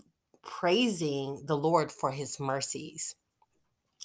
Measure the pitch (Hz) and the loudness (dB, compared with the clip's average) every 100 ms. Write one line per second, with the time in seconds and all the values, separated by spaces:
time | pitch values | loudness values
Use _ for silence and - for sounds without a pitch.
0 | - _ _ _ - - 175 208 247 175 | -20 _ _ _ -14 -4 2 2 2 2
1 | 156 139 135 139 139 147 160 165 143 - | 0 -2 -6 -8 -4 0 2 2 0 -2
2 | 139 139 131 - 139 135 - 135 156 156 | -4 -2 0 0 0 0 0 0 -4 2
3 | - - _ _ _ _ _ _ _ _ | 2 2 _ _ _ _ _ _ _ _